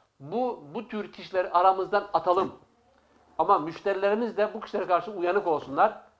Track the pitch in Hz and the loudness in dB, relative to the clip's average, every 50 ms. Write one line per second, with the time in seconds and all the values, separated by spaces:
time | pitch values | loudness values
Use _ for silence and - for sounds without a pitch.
0 | _ _ _ _ 135 147 185 233 254 240 - - 147 143 160 240 214 - 220 214 | _ _ _ _ -14 -8 -4 -2 -2 -2 -4 -8 -12 -12 -12 -12 -12 -8 -10 -10
1 | 190 - - - 175 160 185 185 185 - - 175 180 190 190 190 185 175 208 202 | -10 -10 -14 -18 -18 -4 -2 -2 -2 2 2 6 6 6 6 4 0 0 0 0
2 | 202 - - 165 - 180 175 196 175 127 - - _ _ _ _ _ _ _ _ | 0 0 -2 0 2 2 2 2 2 -2 -6 -14 _ _ _ _ _ _ _ _
3 | _ _ _ _ _ _ _ - 160 185 202 170 151 165 160 - - 202 196 190 | _ _ _ _ _ _ _ -4 2 4 4 2 2 -4 -8 -4 -2 -2 -2 0
4 | 196 202 214 220 240 220 - 196 214 208 214 220 - - - 202 185 - 180 170 | 2 0 2 2 -2 -4 0 0 -2 -2 -2 -10 -12 -6 -4 -4 0 2 2 0
5 | 165 220 208 185 175 175 185 202 202 180 156 139 - 135 139 160 196 220 - - | 0 -2 -6 -4 -2 0 0 0 2 2 0 -2 -2 -6 0 2 2 2 2 -4
6 | - - _ | -18 -20 _